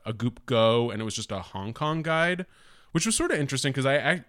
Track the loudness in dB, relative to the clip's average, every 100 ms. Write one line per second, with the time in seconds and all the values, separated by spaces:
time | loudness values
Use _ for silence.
0 | -8 -4 -4 -4 0 4 6 4 2 -2
1 | -6 -6 -6 -8 -8 -8 -8 -4 -2 -2
2 | 0 2 2 -2 -8 -16 -20 -20 -6 -2
3 | 0 0 0 0 0 0 0 2 2 2
4 | 2 -2